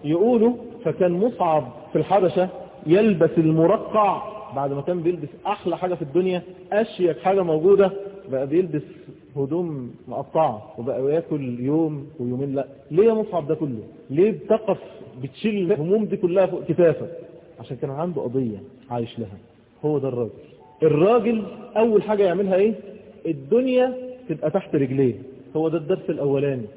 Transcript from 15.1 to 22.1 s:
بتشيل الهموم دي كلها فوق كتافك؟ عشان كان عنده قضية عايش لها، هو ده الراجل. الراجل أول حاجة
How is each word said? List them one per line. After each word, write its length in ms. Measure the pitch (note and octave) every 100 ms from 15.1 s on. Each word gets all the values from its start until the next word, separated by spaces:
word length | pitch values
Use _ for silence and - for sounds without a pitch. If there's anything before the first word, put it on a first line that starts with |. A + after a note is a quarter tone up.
| -
بتشيل 480 | C3+ - G#3+ G#3 F3
الهموم 340 | - D#3+ G#3+ G3+
دي 120 | F#3
كلها 280 | F3+ F3+ F#3
فوق 180 | E3+
كتافك؟ 460 | - D#3+ E3+ D3 - - - - - -
عشان 180 | A2+ B2
كان 120 | D3
عنده 320 | C3+ F3 D#3+
قضية 360 | A#2+ B2+ B2 G2+ - - -
عايش 300 | A#2+ A#2 -
لها، 180 | G#2 G2 - _ _ _ D3+
هو 120 | D3+
ده 100 | C3
الراجل. 220 | A#2+ A2+ - - - - -
الراجل 600 | D#3 D3 F#3 A#3+ G#3+ A3 G3 - - G#3+
أول 260 | A#3 G#3
حاجة 200 | G3+